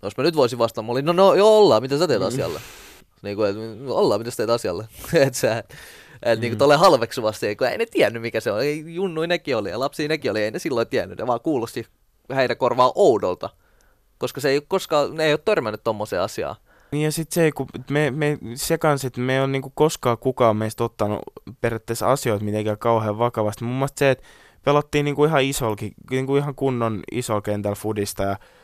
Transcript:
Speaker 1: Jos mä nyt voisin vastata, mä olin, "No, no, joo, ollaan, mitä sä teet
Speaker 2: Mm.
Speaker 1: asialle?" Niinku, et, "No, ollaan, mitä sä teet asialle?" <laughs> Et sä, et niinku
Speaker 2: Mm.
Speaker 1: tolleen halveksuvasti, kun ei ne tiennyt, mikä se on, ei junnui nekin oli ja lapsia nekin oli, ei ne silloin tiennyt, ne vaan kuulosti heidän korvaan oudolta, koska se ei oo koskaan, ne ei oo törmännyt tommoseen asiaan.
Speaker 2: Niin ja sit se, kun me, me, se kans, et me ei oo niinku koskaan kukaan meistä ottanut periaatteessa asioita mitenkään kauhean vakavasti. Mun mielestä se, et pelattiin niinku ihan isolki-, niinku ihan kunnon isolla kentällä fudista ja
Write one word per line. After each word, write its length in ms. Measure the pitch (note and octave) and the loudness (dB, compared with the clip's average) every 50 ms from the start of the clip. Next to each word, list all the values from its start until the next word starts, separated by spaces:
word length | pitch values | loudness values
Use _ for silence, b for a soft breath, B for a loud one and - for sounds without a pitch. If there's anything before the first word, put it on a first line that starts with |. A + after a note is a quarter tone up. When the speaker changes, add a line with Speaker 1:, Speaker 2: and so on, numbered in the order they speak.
| - | -10
Speaker 1:
Jos 140 | G2 - | -10 -6
mä 80 | - C3 | 0 0
nyt 120 | E3 E3 | 0 4
voisin 220 | D#3 C3+ A#2 B2+ A#2+ | 4 2 2 2 0
vastata, 240 | A#2 A#2 - - A2 | 0 0 0 -4 -6
mä 60 | A2 A#2+ | -4 -4
olin, 120 | C3 C#3 | -2 0
"No, 80 | D#3 E3+ | 0 4
no, 220 | F3 F#3+ G3 D3+ | 6 6 6 8
joo, 240 | E3+ G3 A3 A3 G#3+ | 8 6 8 8 8
ollaan, 240 | G#3+ F3+ A#2+ G#2+ A#2 | 8 8 6 4 4
mitä 160 | C3+ C#3 C#3+ | 0 0 0
sä 100 | E3+ E3+ | 2 2
teet 120 | C3+ G#2 | 2 2
Speaker 2:
Mm. 60 | F#2+ | 2
Speaker 1:
asialle?" 340 | F#2+ A#2 C3+ G2+ E2 E2 C#2+ - B B B B B B B B _ _ _ - | 0 -2 -2 -4 -4 -6 -8 -10 B B B B B B B B _ _ _ -10
Niinku, 200 | G2+ G#2 G2 A2 | -8 -4 0 0
et, 140 | G2+ G2+ G#2+ A2 A2+ A2 A2+ | 0 0 -2 -8 -12 -12 -12
"No, 140 | C3 C3+ A#2 | -8 -4 0
ollaan, 260 | - G#3 E3 G#2+ G#2 | 0 2 2 2 0
mitä 100 | A2+ A#2 | -2 -6
sä 60 | A#2+ | -6
teet 140 | - A#2 G#2+ | -4 0 0
asialle?" 340 | A#2 A#2+ - G#2 F2 F2+ G#2+ A2+ - - - | 0 0 0 -4 -4 -4 -8 -12 -16 -18 -10
<laughs> 220 | - - E3 C#3 | 0 4 4 4
Et 80 | C3+ B2+ | 4 2
sä, 300 | - - B2 A2 A#2 G#2+ B B B B B B B B B B B - | 0 -2 0 -2 -2 -6 B B B B B B B B B B B 0
et 180 | A#2+ A#2 A2 | 0 0 2
niinku 140 | A2+ A#2+ A#2 | 0 -4 0
Speaker 2:
Mm. 40 | G#2+ | 2
Speaker 1:
tolleen 220 | C3 C#3+ D3 C#3+ | 6 6 6 8
halveksuvasti, 760 | F3 G3 E3 B2+ A2+ A2+ - - A#2 G#2+ G#2+ - - G#2 G#2+ | 8 6 6 6 2 0 -4 -2 -2 -2 -2 -2 -4 -4 -2
kun 100 | G2+ C#3 | 0 0
ei 120 | B2 - G#3+ | -2 0 -2
ne 80 | A3+ | -4
tiennyt, 360 | A#3 - F4+ E3 G#2 A2+ A#2 A2+ | -4 2 2 2 2 2 -2 -8
mikä 180 | A#2 - A2+ | -4 -4 -2
se 120 | - A#2+ G2+ | -2 -2 -2
on, 100 | G#2 B2+ | 0 -2
ei 320 | D3 D3 D#3 D3+ E3 E3 | -2 -4 -6 -8 -12 -8
junnui 320 | E3+ F#3+ G3 E3 D#3 D#3+ | -6 -6 -6 -4 -4 -4
nekin 300 | E3+ F3 E3+ _ - C3 | -2 -2 -4 _ -2 -2
oli 140 | A2+ G#2 F#2+ | -2 -2 -4
ja 100 | E2+ A2 | -6 -4
lapsia 280 | C3 C#3+ - - D#3 D3 | -6 -6 -4 -4 -4 -2
nekin 220 | D#3 D#3+ - B2+ | -2 -2 -2 -2
oli, 120 | G2+ G#2+ G#2 | -2 0 -2
ei 80 | G#2+ | -2
ne 80 | A2 E3 | -4 -4
silloin 280 | - E3+ C3+ A#2 A#2 - | -6 -4 -2 -2 -2 0
tiennyt, 300 | - A#2+ F2+ F#2 F#2+ - | -2 -4 -4 -4 -6 -8
ne 80 | A2 | -4
vaan 140 | B2 A#2+ A#2 | -2 -2 -2
kuulosti 460 | _ E3 D#3 C3 A2 A2+ - - A2+ _ _ _ _ _ _ _ _ _ B2+ | _ -2 -2 -2 -2 -4 -6 -10 -12 _ _ _ _ _ _ _ _ _ -2
heidän 200 | C3+ C3 B2 A#2+ | 0 0 0 0
korvaan 360 | - - B2 A#2+ B2+ B2 B2+ - | 0 0 0 4 4 4 4 4
oudolta, 560 | - G3+ F3 A#2+ G#2 G2 F#2 F2+ - - - _ _ _ _ _ _ _ _ _ _ _ _ _ _ | 4 4 6 6 4 2 -2 -2 -4 -6 -12 _ _ _ _ _ _ _ _ _ _ _ _ _ _
koska 220 | - B2+ - - | -8 -8 -6 -2
se 80 | B2+ D3 | 0 0
ei 100 | C3+ C#3+ | 0 0
oo 60 | D3 _ | 0 _
koskaan, 460 | - F#3+ - - E3 D3 C#3+ G2+ A2+ | -4 -4 -2 0 0 0 0 0 -2
ne 100 | D#3+ D#3 | 0 0
ei 80 | D#3 D3 | 2 2
oo 60 | D3+ | 2
törmännyt 460 | _ - G#3+ F3+ C3+ A2+ G#2+ G#2+ _ | _ 0 0 0 0 -4 -6 -4 _
tommoseen 380 | A#2 A2 G#2 G#2 - - F2+ F2+ | -4 -2 -2 -4 -4 -2 -2 -2
asiaan. 340 | G#2 - - F#2+ C#2 D2 - b b b b b b - | -2 -4 -6 -6 -6 -8 -10 b b b b b b -4
Speaker 2:
Niin 120 | D3 D3+ | -2 -2
ja 80 | D#3 D3+ | -2 -2
sit 200 | - D#3+ - - | -4 -6 -4 0
se, 200 | F3 E3 D#3 C#3+ | 2 2 2 2
kun 140 | - C3+ B2+ - - C3 - | -2 -8 -8 -8 -14 -10 -4
me, 200 | C#3 D3 D3+ C#3+ | -2 0 0 0
me, 280 | A#2+ D3+ D3+ D3 D3 - - A2+ A#2 | -2 -2 -2 -2 -2 -4 -6 -12 -10
se 240 | C3 - - E3 D#3+ | -8 -4 -2 -2 0
kans, 260 | - D#3 D3 C#3 C3 | 2 0 0 0 -2
et 120 | B2+ - | -6 -6
me 180 | - B2 B2+ C3 | -4 -2 0 0
ei 60 | C3+ | 0
oo 60 | C3+ | 0
niinku 260 | C3+ C3+ C3+ C3 C3 _ | 0 -2 -4 -6 -8 _
koskaan 440 | - D3+ D#3 - - - B2 A#2 - | 2 2 2 2 0 0 -2 -2 0
kukaan 380 | - C3 B2+ - B2+ A#2 G#2+ | -2 -4 0 2 2 2 4
meistä 280 | G#2+ A2 G#2+ G#2+ - A#2+ | 2 -2 -4 -4 -4 -4
ottanut 360 | A#2 _ _ A2 G#2 G#2 E2 - - _ - _ - A2 _ | -4 _ _ -2 -2 -2 -4 -6 -12 _ -18 _ -20 -14 _
periaatteessa 520 | - A#2 A2+ A2+ _ - A#2 - - G2 B2+ | -4 -4 -4 -4 _ -6 -6 -2 0 0 0
asioita 320 | C#3 - C3+ G#2+ G2+ G#2+ | 2 0 -2 -2 -2 -2
mitenkään 340 | G#2 G#2 G#2+ G#2+ G#2+ G#2 G2+ | -2 -4 -2 -2 -2 -4 -2
kauhean 400 | - A#2 A#2 A2+ A2 G#2+ G#2 G#2+ | 0 0 2 2 0 -2 -2 0
vakavasti. 460 | A#2 A#2+ A#2+ - G#2+ G#2+ G2+ - - | -2 -2 0 -2 -2 -2 -2 -4 -6
Mun 100 | A#2 B2 | -6 -4
mielestä 240 | C3 C#3 C#3 - - | -2 -4 -4 -2 0
se, 120 | C#3+ C#3 | 2 2
et 120 | C3 - b b b b b b b b b | 2 0 b b b b b b b b b
pelattiin 400 | - C#3+ D3 C#3+ _ - D3 D3 | 2 2 2 2 _ -2 -2 -2
niinku 200 | D3 C#3+ C3+ D3 | 0 2 2 2
ihan 180 | D3+ D#3+ C#3+ C3 | 2 4 2 0
isolki-, 500 | C3+ C3+ - C3 A2+ G#2+ G2+ A2 G#2 - - - - | 0 -2 -2 -2 -4 -4 -4 -8 -12 -12 -14 -12 -6
niinku 260 | B2+ C3 C3 C3 C#3 | -4 -4 -2 0 0
ihan 180 | C#3 C#3+ D3 C#3 | -2 -2 -2 -6
kunnon 460 | - C3+ C3+ B2+ A#2+ A#2 A2+ A2 G2+ - - - | -4 -2 -2 -2 0 -2 -2 -4 -6 -8 -8 -6
isolla 280 | A#2 B2 - A2+ G#2 | -6 -4 -2 -4 -4
kentällä 340 | G2+ - G#2 G#2 G2+ G#2 G2+ | -2 -4 -4 -2 -2 -4 -4
fudista 460 | - - G#2 A2 G#2 G2+ G2+ - - G2 | -4 -4 -6 -4 -4 -4 -6 -4 -4 -4
ja 160 | G2 G2 F#2+ b b b b | -4 -4 -6 b b b b